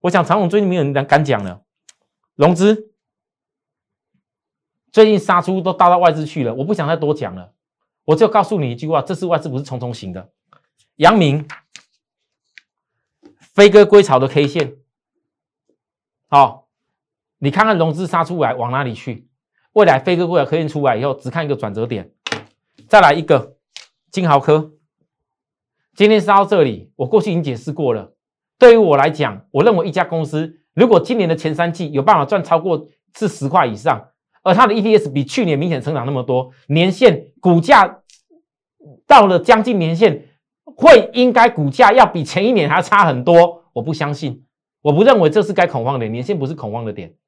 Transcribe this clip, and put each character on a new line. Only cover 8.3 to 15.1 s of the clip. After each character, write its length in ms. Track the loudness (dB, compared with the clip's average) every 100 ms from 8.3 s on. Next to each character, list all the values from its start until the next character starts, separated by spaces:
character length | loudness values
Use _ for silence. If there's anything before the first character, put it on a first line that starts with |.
| 0
诉 180 | -2 -4
你 100 | -6
一 60 | -8
句 100 | -4
话， 160 | -4
这 120 | -4
次 120 | -10 -4
外 120 | -6
资 100 | -6
不 100 | -10
是 60 |
冲 160 | -10 -12
冲 120 | -12
型 200 | -12 -14
的。 180 | -16 -20 _ _ _ _ _ _ _
阳 200 | 2 2
明， 300 | 0 -2 -8 -20 _ -20 _ _ _ _ _ _ _ _ _ _ _ _ _ _ _ _
飞 300 | _ 4 6
鸽 160 | 6 6
归 160 | 4
巢 160 | 4 0
的 80 | 0
K 220 | -2 -2
线， 280 | -4 -8 -10 _ _ _